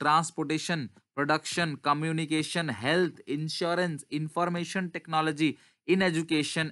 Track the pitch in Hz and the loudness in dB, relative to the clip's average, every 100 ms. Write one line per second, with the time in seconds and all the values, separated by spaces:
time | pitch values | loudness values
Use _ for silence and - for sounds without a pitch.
0 | 143 156 165 - 151 156 - 170 113 - | 2 4 2 -2 -4 -2 -2 -4 -4 -10
1 | _ - 143 160 - - 170 139 147 147 | _ -2 2 2 0 -2 -2 -2 0 0
2 | 156 160 156 156 151 175 160 110 120 170 | 0 -2 0 0 0 -2 -4 -2 0 2
3 | 180 - - 147 160 - 170 175 180 151 | 2 -2 -6 -4 -4 -4 -2 0 0 -2
4 | - 147 156 170 175 175 170 190 180 165 | -6 -6 -4 -2 0 -2 -4 -4 -4 -6
5 | - 160 156 147 156 - _ _ - 190 | -4 0 0 2 0 0 _ _ 0 2
6 | 185 160 165 156 143 - 160 | 4 2 2 0 0 -2 -4